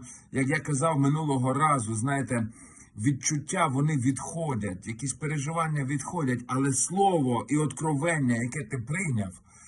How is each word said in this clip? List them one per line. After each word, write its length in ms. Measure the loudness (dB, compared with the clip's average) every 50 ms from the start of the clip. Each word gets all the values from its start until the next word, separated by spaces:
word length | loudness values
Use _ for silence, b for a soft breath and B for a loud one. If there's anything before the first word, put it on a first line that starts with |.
| -4 B B B B B
як 160 | -2 0 2
я 120 | 2 0 0
казав 400 | 0 -2 0 2 2 2 4 4
минулого 540 | 4 4 2 2 2 0 2 2 2 2 2
разу, 420 | 2 4 4 4 2 0 -2 -2
знаєте, 520 | -2 0 0 0 0 -2 -2 -2 -2 -2 -4 B B B B B B B B B
відчуття, 720 | 0 0 0 0 2 0 -2 -2 -2 -2 -2 0 2 2
вони 300 | 2 2 2 2 2 2
відходять, 880 | 2 2 0 0 -2 -6 -8 -6 -4 -4 -2 -2 -2 -2 -4 -6 -6 -8
якісь 260 | -10 -8 -6 -6 -6 -6
переживання 720 | -4 -4 -4 -2 -2 -4 -2 -2 -2 0 0 0 -2 0
відходять, 580 | -2 -2 -4 -4 -4 -4 -2 0 0 0 -2 -2
але 260 | -2 0 2 2 2 2
слово 720 | 2 0 0 2 4 4 4 4 4 4 2 2 0 0 0
і 80 | 0
откровення, 800 | 0 0 0 -2 -2 0 0 0 2 2 0 2 2 2 2 2
яке 280 | 2 0 -2 -4 -6 -6
ти 140 | -6 -6
прийняв, 560 | -6 -4 -4 -4 -4 -2 -2 -2 -2 -2 -4 -8 -14 B B B B B